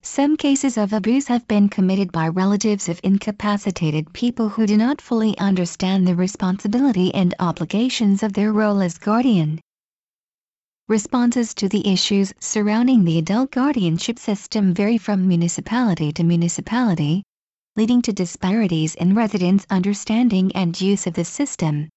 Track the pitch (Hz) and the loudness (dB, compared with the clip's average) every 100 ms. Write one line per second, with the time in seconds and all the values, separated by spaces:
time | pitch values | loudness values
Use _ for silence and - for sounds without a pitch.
0 | - - 285 311 285 277 269 226 208 214 | -8 -2 0 2 2 2 0 0 -2 0
1 | 202 247 277 240 - 208 202 202 185 190 | 2 0 0 -2 2 2 2 2 0 2
2 | 190 170 160 180 190 202 214 202 - 175 | -2 -2 -2 0 0 2 0 -2 -4 -4
3 | 190 196 - 208 208 202 202 180 160 151 | 0 0 0 -4 -2 -2 -4 -2 -2 -2
4 | 156 - 240 240 214 202 214 214 233 302 | -4 -4 -4 0 -4 0 2 4 2 -2
5 | - 233 220 - 196 185 170 - 185 190 | -2 0 0 0 0 0 -2 -2 0 2
6 | 180 175 185 - 185 190 214 240 277 190 | 2 2 -2 -2 -4 -2 -2 0 2 2
7 | 180 - 180 - 180 - 160 202 254 - | 0 2 0 0 -4 -4 -4 -2 -2 0
8 | 214 196 220 196 208 214 214 202 180 - | 0 2 0 0 0 2 2 0 -2 -4
9 | - 220 254 196 156 160 _ _ _ _ | -2 0 2 2 0 -4 _ _ _ _
10 | _ _ _ _ _ _ _ _ - 214 | _ _ _ _ _ _ _ _ -4 -4
11 | - 254 240 247 226 - 196 208 202 185 | -2 0 2 0 -4 -4 -2 0 0 0
12 | - 202 196 - - 220 208 214 247 254 | 2 0 0 -4 -6 -2 0 2 4 4
13 | 170 165 160 208 262 254 277 269 180 165 | 4 2 0 -2 0 0 0 0 0 -2
14 | - 233 - 202 - 220 196 175 202 233 | -4 -6 -4 -6 -4 0 0 2 0 0
15 | - 202 185 170 170 - - 233 240 165 | 0 0 2 2 0 -2 -4 -2 0 0
16 | 151 151 170 170 170 - - 233 240 165 | -2 0 0 2 0 -4 -4 -2 0 0
17 | 147 175 - _ _ _ _ - 220 247 | 0 -2 -4 _ _ _ _ -2 2 2
18 | 240 202 180 - 185 214 202 165 160 - | 0 -4 -6 -4 -2 0 0 0 -2 0
19 | 180 202 220 208 180 196 - 190 190 202 | 2 2 0 0 2 2 2 -2 0 -4
20 | - 220 247 190 185 190 175 170 190 202 | -2 0 2 2 0 0 -2 0 0 0
21 | 185 170 170 - 285 - 160 147 156 | -2 -4 -6 -4 -6 -2 -2 -2 -6